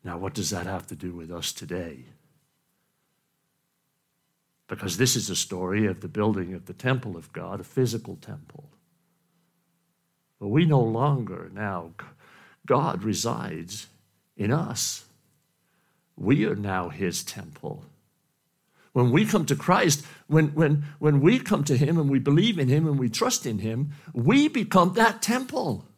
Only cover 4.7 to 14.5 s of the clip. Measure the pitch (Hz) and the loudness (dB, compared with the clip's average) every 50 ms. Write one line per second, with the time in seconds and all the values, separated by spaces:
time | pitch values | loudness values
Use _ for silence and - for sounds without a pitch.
4.7 | 95 - - 98 85 90 127 123 - 127 90 - 92 85 - - 101 90 92 90 | -12 -8 -6 -6 0 0 2 2 2 0 -2 -4 -4 -4 -4 -6 -6 -6 -4 -2
5.7 | 95 107 110 101 92 80 - 90 - 107 104 110 107 98 90 85 92 85 - - | 0 0 0 0 0 -4 -8 -8 -2 0 0 0 0 0 -4 -6 -8 -12 -12 -16
6.7 | 92 - - 127 131 127 123 107 90 82 80 - _ - 85 87 95 98 90 - | -16 -6 -2 0 0 0 -2 -8 -12 -12 -14 -14 _ -12 -10 -10 -10 -10 -12 -6
7.7 | - 135 131 117 110 113 - - 95 - - - 101 101 - - - - - - | 0 0 0 0 0 -4 -8 -10 -14 -14 -14 -14 -16 -16 -16 -20 -20 -20 -20 -20
8.7 | _ _ _ _ _ _ _ _ _ _ _ _ _ _ _ _ _ _ _ _ | _ _ _ _ _ _ _ _ _ _ _ _ _ _ _ _ _ _ _ _
9.7 | _ _ _ _ _ _ _ _ _ _ _ _ _ _ 101 101 104 147 180 160 | _ _ _ _ _ _ _ _ _ _ _ _ _ _ -4 2 4 4 6 6
10.7 | 151 135 120 113 110 113 131 147 143 131 113 95 92 85 85 85 90 101 107 101 | 6 6 4 4 2 0 2 2 2 0 -2 -6 -8 -12 -12 -14 -10 -6 -6 -4
11.7 | 98 90 82 82 - - - - - _ _ - - - - - _ _ _ - | -4 -6 -8 -10 -16 -18 -20 -20 -20 _ _ -20 -20 -20 -20 -20 _ _ _ 2
12.7 | - 135 151 - - - - 113 98 87 - 117 - - - - 80 80 85 87 | 2 2 2 0 -2 -2 -2 -2 -2 -2 -2 -4 -4 -4 -6 -8 -8 -10 -12 -12
13.7 | 101 107 - - _ _ _ _ _ _ _ _ _ - 101 104 | -14 -14 -16 -18 _ _ _ _ _ _ _ _ _ -4 -2 0